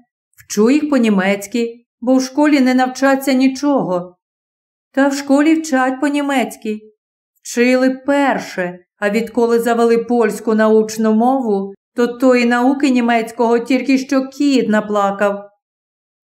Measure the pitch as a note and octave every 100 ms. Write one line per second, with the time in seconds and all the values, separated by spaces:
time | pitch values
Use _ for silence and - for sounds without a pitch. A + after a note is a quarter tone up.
0 | _ _ _ _ - - A3 D4 D4+ C4+
1 | A3+ G3+ F#3 G3 G3 A#3+ A#3 A#3 _ _
2 | A#3 C4 C4 C#4+ D4+ C#4+ B3+ B3+ B3+ B3+
3 | C4+ C4+ C4+ C4 C4+ C4 C#4+ C4+ E3+ F3
4 | F3+ - _ _ _ _ _ _ _ -
5 | C#4 C#4 - C#4 D4+ D#4+ D#4+ C4 C4 C4+
6 | D4+ C#4+ C#4+ C4+ G#3+ - A3 G#3+ - _
7 | _ _ _ _ - - B3 B3+ C4 C4
8 | - C#4+ C#4 G3 - - F3+ F3+ _ _
9 | G#3 A3 A3 - A#3 A#3 A#3+ A#3 A#3 A#3
10 | A3+ A#3+ G#3+ G3+ - G#3+ A3 A3 G#3+ -
11 | A3 A3 A#3+ C4+ A#3 G3 G3 G3 _ -
12 | A#3+ A#3+ C4 B3 A#3 A#3+ B3+ C#4 C#4+ B3
13 | A#3 A#3 A3 - A3+ A#3 A#3 C4 B3+ C4+
14 | C4 C4+ C4+ - C#4+ B3+ G#3 G#3+ G#3 G#3
15 | G3 G3 G3+ G3+ - _ _ _ _ _
16 | _ _